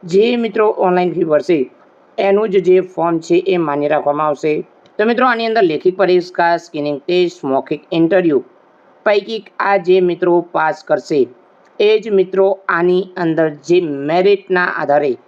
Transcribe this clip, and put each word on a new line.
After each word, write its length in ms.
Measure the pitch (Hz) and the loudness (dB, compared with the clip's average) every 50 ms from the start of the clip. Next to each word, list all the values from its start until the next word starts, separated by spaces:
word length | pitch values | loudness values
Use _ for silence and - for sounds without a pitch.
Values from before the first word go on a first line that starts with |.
| - | -10
જે 320 | 175 165 196 220 240 247 | 0 2 2 2 2 2
મિત્રો 320 | 240 233 220 202 220 214 214 | -2 -2 -4 -2 0 0 0
ઓનલાઈન 420 | - - - 180 180 180 180 180 160 | 0 0 0 0 2 0 0 0 -2
ફી 120 | 170 175 | -2 -2
ભરશે 460 | 156 151 147 131 - 175 151 127 - - _ _ _ _ _ _ _ _ - | 0 0 0 2 0 0 0 0 -4 -8 _ _ _ _ _ _ _ _ -4
એનું 300 | 202 196 202 202 214 220 | 0 0 2 0 0 0
જ 100 | 185 196 | 0 0
જે 220 | 175 175 185 185 | 2 4 2 2
ફોર્મ 380 | 185 185 - - 160 170 170 165 | 2 -2 -6 -4 -2 -2 -2 -2
છે 260 | 160 - 175 175 180 - | -2 0 0 0 2 0
એ 80 | 185 | 0
માન્ય 320 | 175 165 151 143 143 147 147 | 0 0 -2 -2 -2 0 0
રાખવામાં 380 | 151 147 127 147 143 147 156 | 0 0 0 -2 -2 0 -2
આવશે. 340 | 156 147 - - 156 151 160 180 _ _ _ _ - _ - | -2 -2 -2 -2 -4 -4 -4 -6 _ _ _ _ -20 _ -2
તો 60 | 214 | -2
મિત્રો, 220 | 220 240 214 247 | 0 0 0 0
આની 200 | 247 233 226 226 | 0 0 -2 -4
અંદર 160 | 226 220 220 202 | -2 0 0 0
લેખિત 340 | 175 156 139 - 185 180 | 0 0 0 -2 -2 0
પરીક્ષા, 600 | 185 196 175 180 180 175 180 - - 170 170 170 | 0 0 2 2 0 0 -2 -4 -2 0 0 0
સ્ક્રીનિંગ 440 | 165 165 - - 151 147 147 147 139 _ | -2 -4 -10 -10 -6 -6 -4 -6 -6 _
ટેસ્ટ, 380 | - 175 180 180 175 175 - - | -2 0 0 0 0 -2 -8 -6
મૌખિક 380 | 143 135 135 127 - 156 143 - _ - | -4 -4 -4 -2 -4 -8 -10 -8 _ -2
ઇન્ટરવ્યૂ 520 | 165 165 165 196 185 185 165 147 127 - - _ _ _ _ _ _ _ _ _ _ _ | 0 0 2 2 2 2 2 0 0 -2 -4 _ _ _ _ _ _ _ _ _ _ _
પૈકી 380 | 220 208 208 196 202 226 220 202 - _ _ | 0 0 0 0 -4 -10 -10 -10 -14 _ _
આ 180 | - 190 202 | -2 0 0
જે 240 | 196 175 175 185 190 | 0 2 2 2 4
મિત્રો 400 | 180 180 170 170 180 175 175 175 | 4 2 0 0 0 2 2 2
પાસ 440 | 170 170 - 165 160 156 147 - - | 0 -2 -4 -2 -2 -2 -4 -6 -4
કરશે 440 | - 156 139 127 - 160 147 123 - - _ _ _ _ _ _ _ _ _ | -4 -4 -2 -2 -4 -2 -2 -2 -2 -4 _ _ _ _ _ _ _ _ _
એ 180 | 202 208 220 220 | 2 2 2 2
જ 100 | 202 233 | 0 0
મિત્રો 500 | 208 190 185 185 - 190 190 196 196 190 - - | 0 0 0 0 0 0 2 0 0 -2 -4 -4
આની 400 | - 170 170 180 180 180 196 185 - | -2 0 2 2 2 0 -2 -4 -8
અંદર 320 | - 180 165 160 156 165 156 | -6 -4 -2 0 0 0 -2
જે 320 | 151 147 - - 175 180 | -2 -8 -2 0 2 2
મેરિટના 840 | 180 156 143 139 139 147 160 175 190 202 202 196 196 - 190 180 175 | 2 0 -4 -6 -4 -2 0 2 2 2 2 0 0 -2 0 0 0
આધારે 520 | 180 - - 156 139 143 147 147 143 120 - _ | 0 -2 -6 -2 0 0 0 2 0 -4 -6 _